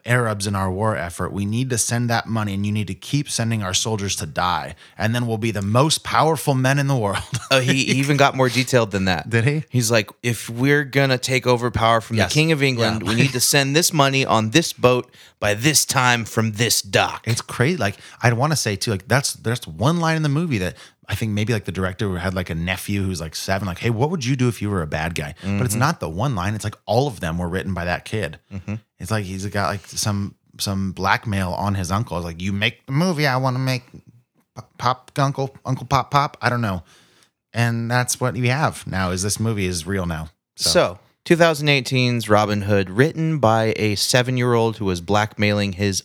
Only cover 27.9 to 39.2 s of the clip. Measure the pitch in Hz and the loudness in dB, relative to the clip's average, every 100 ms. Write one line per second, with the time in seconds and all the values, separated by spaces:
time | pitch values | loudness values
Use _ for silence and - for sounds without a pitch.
27.9 | 85 - 110 85 78 - 98 85 107 _ | -4 -4 -6 -6 -8 -14 -12 -8 -10 _
28.9 | - 87 107 92 95 101 101 87 95 - | -12 -4 -4 -4 -6 -6 -2 -2 -4 -8
29.9 | - 110 101 101 - _ - 104 98 95 | -6 -2 -2 -4 -10 _ -8 -4 -2 -4
30.9 | 87 95 117 110 98 90 - 101 98 82 | -2 0 0 0 -2 -2 -2 -2 -2 0
31.9 | 98 120 85 85 82 95 98 113 - - | -2 -2 -4 -6 -6 -4 -2 -2 -4 -6
32.9 | 135 185 147 147 127 131 123 131 127 - | -2 0 0 0 0 -2 -2 -2 -4 -6
33.9 | - - - _ _ _ - - - 123 | -20 -20 -20 _ _ _ -20 -20 -4 -2
34.9 | 127 - - 139 135 131 - - 131 127 | -2 -4 -2 0 0 -6 -6 -6 -4 0
35.9 | 135 120 143 147 - 117 120 110 90 - | 0 2 0 0 0 -2 0 -2 -4 -8
36.9 | - _ _ _ _ _ 113 117 117 117 | -20 _ _ _ _ _ -2 0 0 -2
37.9 | 123 123 - 127 110 123 135 139 - - | 0 -2 -2 -2 0 0 2 0 -2 -6
38.9 | 95 92 92 | -2 0 0